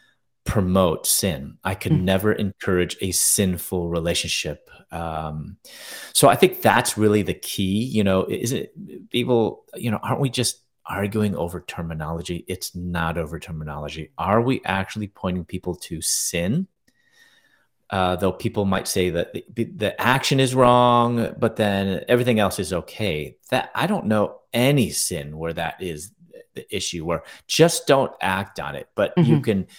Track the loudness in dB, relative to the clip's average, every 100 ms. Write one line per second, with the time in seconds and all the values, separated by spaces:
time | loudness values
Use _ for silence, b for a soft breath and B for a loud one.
0 | b b _ _ -4 0 2 4 4 2
1 | -2 0 0 -4 -10 -8 -8 -4 0 2
2 | 4 2 2 0 -2 -4 0 0 0 -2
3 | -4 0 0 2 2 0 -4 -4 -2 -2
4 | 0 -2 -2 -4 -6 -10 _ -20 -14 -8
5 | -6 -6 -6 -8 -10 -14 -20 B B B
6 | B 6 6 8 4 6 4 4 2 2
7 | 4 4 0 -4 -6 -2 0 0 0 2
8 | 2 2 0 -2 -4 -4 -6 -12 -18 -18
9 | -6 -4 2 2 2 -4 _ -8 -4 -2
10 | -2 -2 -2 0 -2 -4 _ _ -8 -4
11 | -2 0 0 0 -4 -6 -10 -8 -8 -6
12 | -6 -6 -6 -8 -6 -8 -8 -8 -6 -2
13 | -2 -4 -6 -8 -10 -10 -10 -10 -10 -10
14 | -14 -6 2 2 4 0 -2 -2 -2 -6
15 | -8 -6 -4 -4 -6 -8 -6 -8 -8 -6
16 | -4 -2 -2 -2 0 0 -2 _ _ b
17 | b b b b b b b _ -4 0
18 | 0 2 0 0 -4 0 0 0 0 0
19 | 2 0 -4 -8 -10 -6 -6 -2 -4 0
20 | 2 2 2 2 2 6 6 8 6 6
21 | 4 0 -2 0 -2 2 2 2 0 -2
22 | 2 2 4 2 2 0 -2 -4 -6 -4
23 | -4 -2 -6 -12 -4 -4 -2 -4 -2 -2
24 | 0 2 0 -4 _ 0 4 4 2 -2
25 | -4 -4 -8 -8 -6 -6 -6 -6 -8 -8
26 | -12 _ -20 -20 -18 -18 -8 -6 -6 -6
27 | -4 -4 B B -4 4 4 4 2 2
28 | 2 -2 -2 -2 -4 -10 -10 -10 -10 -2
29 | 0 4 6 4 4 0 -2